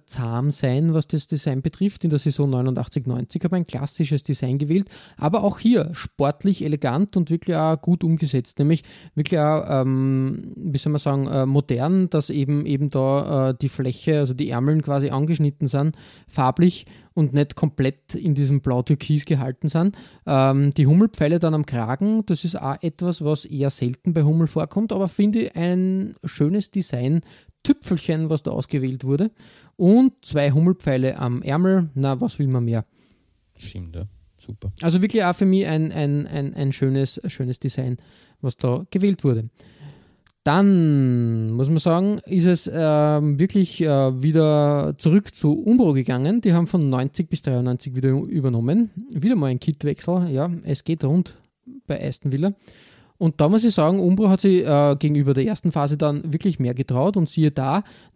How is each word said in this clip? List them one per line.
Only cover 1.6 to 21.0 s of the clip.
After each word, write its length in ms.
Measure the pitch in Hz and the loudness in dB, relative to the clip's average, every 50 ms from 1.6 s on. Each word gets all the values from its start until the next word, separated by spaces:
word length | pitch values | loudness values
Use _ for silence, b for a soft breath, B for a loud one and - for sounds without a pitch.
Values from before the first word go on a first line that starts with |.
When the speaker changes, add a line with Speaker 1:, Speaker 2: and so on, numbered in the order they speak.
Speaker 1:
betrifft. 420 | - 160 - - 190 202 - - - | -4 -6 -4 -2 -2 -2 -2 -2 -2
In 60 | 165 | 0
der 80 | 151 139 | 0 0
Saison 320 | - 156 135 - 143 139 | 0 0 0 0 0 0
neunundachtzig 560 | 127 123 127 131 127 120 117 - - 143 117 | 0 0 0 0 -2 -2 -4 -6 -6 -6 -4
neunzig 360 | 127 123 123 127 - - - | -4 -4 -6 -6 -6 -6 -4
hat 100 | - 160 | -4 -2
er 40 | 185 | -2
ein 100 | 180 165 | -2 -4
klassisches 580 | - - 123 143 - - - 160 135 147 139 - | -4 -6 -8 -8 -6 -4 -4 -2 -2 -2 -2 -2
Design 340 | - 135 - 135 127 131 139 | -4 -4 -4 -2 -2 -2 -2
gewählt, 320 | 147 147 165 196 196 - B B B B B | 0 0 0 0 -2 -4 B B B B B
aber 260 | B - 156 190 220 | B -2 0 0 0
auch 160 | 196 202 196 - | 0 0 -2 0
hier 300 | - 226 247 196 151 160 165 | 2 2 2 2 0 -2 -6
sportlich, 680 | - - - _ - 190 147 143 - - 196 185 - | -12 -14 -10 _ -2 -2 -2 -2 0 0 -2 0 0
elegant 540 | 156 151 151 147 - 127 120 160 202 196 - | -2 -4 -2 -2 -2 0 0 0 0 0 0
und 140 | 190 165 147 | -2 -2 0
wirklich 260 | 170 165 - - 170 | -2 -4 -2 -2 -2
auch 240 | 156 156 160 160 151 | 0 2 0 0 0
gut 240 | - 175 175 - - | 0 0 0 0 2
umgesetzt. 540 | 160 165 156 160 139 - 127 - - - - | 0 0 0 -2 -2 -2 -2 -4 -4 -2 0
Nämlich 260 | 143 151 165 151 - B B B B B B | 2 2 2 0 -2 B B B B B B
wirklich 260 | 147 147 - 185 156 | -4 -2 0 0 0
auch, 240 | 147 151 156 151 - - | 2 2 0 0 -2 -2
ähm, 840 | 147 135 131 131 131 131 135 135 135 131 131 135 - - - - - | -2 0 0 0 0 0 0 0 0 0 -2 -2 -4 -8 -10 -14 -14
wie 220 | - - 165 139 | -10 -6 -4 -4
soll 160 | 139 - 156 | -4 -2 -2
man 80 | 151 147 | -2 -2
sagen, 280 | - 147 139 139 135 143 | -2 -2 -2 -2 -2 -2
äh, 180 | 147 135 131 | -2 -2 0
modern, 640 | 135 135 143 143 - 127 117 131 160 190 190 185 175 | 2 2 0 0 0 -2 -2 0 0 2 0 0 0
dass 180 | - 156 143 - | 0 -2 -2 -2
eben, 380 | 131 147 135 135 147 147 147 | -2 -2 -2 0 -2 -2 -2
eben 240 | - 143 135 147 139 | -2 -2 -2 -2 -2
da, 600 | - 135 131 135 139 139 - - 147 135 131 131 | 0 0 0 2 0 0 0 -2 -2 0 0 0
äh, 40 | 127 - | -2 -2
die 120 | 139 131 | -4 -6
Fläche, 480 | - - 131 127 123 - - 160 156 147 | -4 -4 -4 -4 -6 -4 -2 0 0 0
also 160 | 143 127 127 | 0 -2 -2
die 160 | 127 147 123 | -4 -4 -4
Ärmeln 320 | 127 120 131 143 156 156 | -2 -2 0 0 0 0
quasi 260 | 143 143 139 135 139 139 | 0 0 -2 -2 -2 -2
angeschnitten 580 | 135 135 151 156 170 151 151 143 143 - 151 | -2 -2 -2 0 0 0 0 -2 -2 -2 -4
sind, 300 | 127 - 139 143 156 - B B B B B B B | -2 0 0 -2 -2 -4 B B B B B B B
farblich 560 | - - 131 127 - - 170 180 - - - B B B B B B | -4 0 0 0 2 4 2 2 2 0 -10 B B B B B B
und 180 | 170 151 131 | -2 0 0
nicht 240 | 131 143 143 143 - | 2 0 0 -2 -2
komplett 580 | - - 147 - - 135 131 135 _ _ - - | -2 -2 -2 0 0 -2 -2 -2 _ _ -12 -10
in 200 | - - 170 143 | -4 -2 -2 0
diesem 260 | 143 143 131 143 135 | 0 2 2 0 0
Blau-Türkis 640 | - 135 123 123 123 - 147 - - - 151 147 - | 0 0 0 0 2 0 0 0 0 -2 -2 -2 0
gehalten 440 | - 160 135 127 131 127 - - 151 | 0 -2 -2 -2 -4 -6 -4 -4 -2
sind. 280 | - 165 175 202 202 B B B B B B | 0 0 0 0 -2 B B B B B B
Ähm, 460 | - 143 135 135 135 135 139 143 143 | 0 2 4 4 4 4 2 2 2
die 140 | - - 139 | 2 4 4
Hummelpfeile 520 | 135 156 185 | 6 6 6